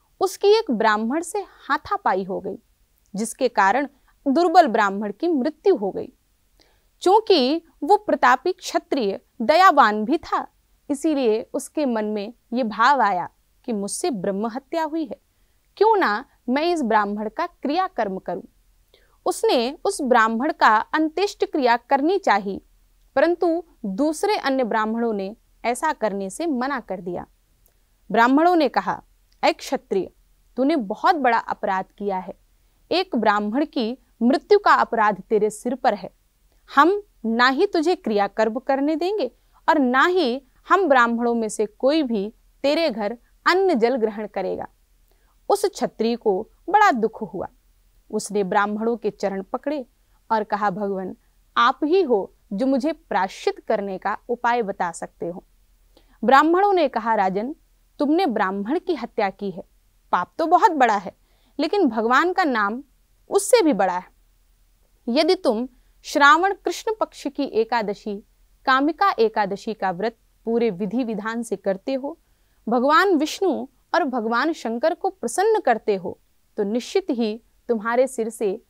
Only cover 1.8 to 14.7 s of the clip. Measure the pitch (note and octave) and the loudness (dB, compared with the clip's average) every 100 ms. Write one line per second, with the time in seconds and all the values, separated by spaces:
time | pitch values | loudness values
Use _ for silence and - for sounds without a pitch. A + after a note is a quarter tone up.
1.8 | - G4+ A#3 F#3+ F#3+ F3+ F#3 - _ _ | -4 -4 -2 -2 -4 -6 -8 -12 _ _
2.8 | _ _ _ F#3+ A3+ - B3 - G3 A#3 | _ _ _ -8 -8 -2 -2 2 2 2
3.8 | C#4+ - _ _ C#4+ C4+ F4 F4 D4+ A3 | -2 -10 _ _ 0 2 6 6 6 4
4.8 | G3+ G3 G#3+ - E4+ D4+ C4 D#4 G4+ D#4 | 0 -2 -6 -4 -2 0 -2 -2 0 0
5.8 | G3 - - _ _ _ _ _ _ _ | -2 -8 -12 _ _ _ _ _ _ _
6.8 | _ _ F4 G#4+ A4 F4 B3 E4 - _ | _ _ 4 4 4 2 4 -2 -6 _
7.8 | D4 G4+ - D4+ B3+ B3+ F4+ - - E4+ | 2 2 2 2 2 2 0 -6 -6 -6
8.8 | - D4 G3+ - - _ A3+ D#4+ F#4+ D4+ | -4 -2 -2 -4 -12 _ 2 6 8 8
9.8 | A3+ G#3+ G#3+ E4 - F4+ - _ _ _ | 4 4 -2 -2 -2 -6 -6 _ _ _
10.8 | - C#4 D#4+ C#4 A#3+ A3 - - - - | -8 -4 -2 0 2 0 -2 -8 -6 -4
11.8 | C#4 A3+ G#3+ G#3+ G3+ - _ A#3 A#3 G#3 | -2 -2 -4 -6 -8 -14 _ -4 -4 2
12.8 | A#3+ C#4 G#3 F3+ D#3+ - _ _ - G#3 | 2 4 2 0 -6 -12 _ _ -8 -6
13.8 | G3 - F4+ G#3+ G3 G3 A3+ A3 - | -6 -4 -4 -2 -4 -4 -6 -8 -8